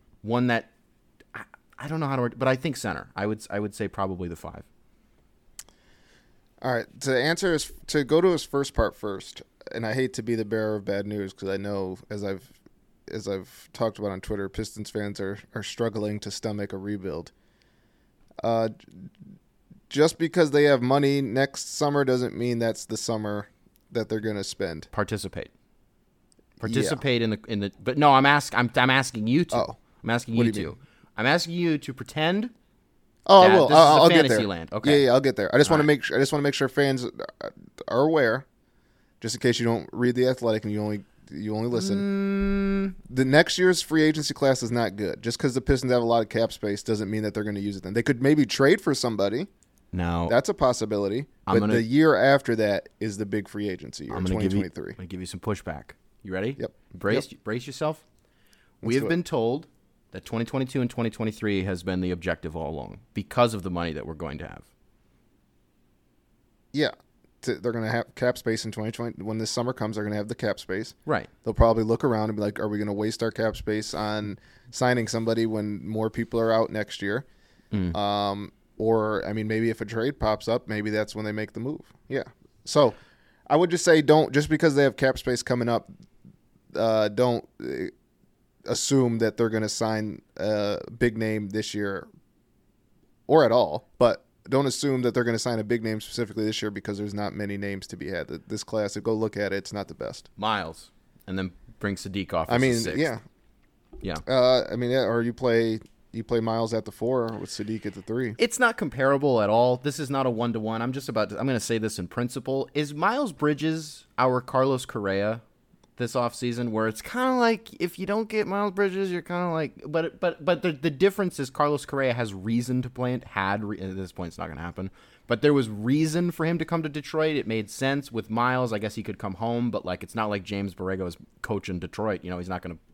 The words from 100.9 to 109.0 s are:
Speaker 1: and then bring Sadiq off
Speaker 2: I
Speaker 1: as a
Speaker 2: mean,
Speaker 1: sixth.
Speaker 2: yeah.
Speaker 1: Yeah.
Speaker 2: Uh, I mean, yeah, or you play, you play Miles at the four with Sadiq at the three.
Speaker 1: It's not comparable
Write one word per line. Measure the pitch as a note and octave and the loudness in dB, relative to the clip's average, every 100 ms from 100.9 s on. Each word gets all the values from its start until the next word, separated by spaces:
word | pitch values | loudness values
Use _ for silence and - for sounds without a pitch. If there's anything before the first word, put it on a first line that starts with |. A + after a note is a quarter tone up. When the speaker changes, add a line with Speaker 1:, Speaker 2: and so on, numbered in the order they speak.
| _ _ _ - | _ _ _ -8
Speaker 1:
and | F#2+ | -6
then | F#2+ - - - | -6 -8 -20 -8
bring | G2+ F#2+ | -6 -6
Sadiq | G2 G2 F#2 | -6 -8 -4
off | E2+ D#2+ | -4 0
Speaker 2:
I | |
Speaker 1:
as | A#2+ | 2
a | |
Speaker 2:
mean, | C3 A#2 | 2 0
Speaker 1:
sixth. | F#2+ G#2 | -2 -2
Speaker 2:
yeah. | D#3 A2 - _ _ _ _ _ _ - | -2 -4 -14 _ _ _ _ _ _ -12
Speaker 1:
Yeah. | G2 D#2 - | -8 -8 -2
Speaker 2:
Uh, | C3 B2+ B2+ - | 4 4 4 0
I | A#2+ | -4
mean, | B2 | -2
yeah, | C3 | 0
or | G#2+ A#2 | 0 0
you | A#2 | -2
play, | A2+ B2+ A#2 A2+ A2 - _ _ | -2 2 2 2 -2 -8 _ _
you | A2+ | -12
play | - A#2 | -2 -2
Miles | A2+ A2+ A2 | 0 -2 -2
at | A2+ G#2 | -4 -6
the | |
four | - A#2 C3 A2+ A2 | -4 -2 0 -2 -6
with | - | -8
Sadiq | - G#2 A2 G#2 | -8 -6 -6 -8
at | |
the | F#2+ | -10
three. | G2+ A#2+ B2 A#2+ | -6 -4 -4 -2
Speaker 1:
It's | A#3 - | -2 0
not | A#3+ - | -2 0
comparable | D#3+ B2+ | -6 0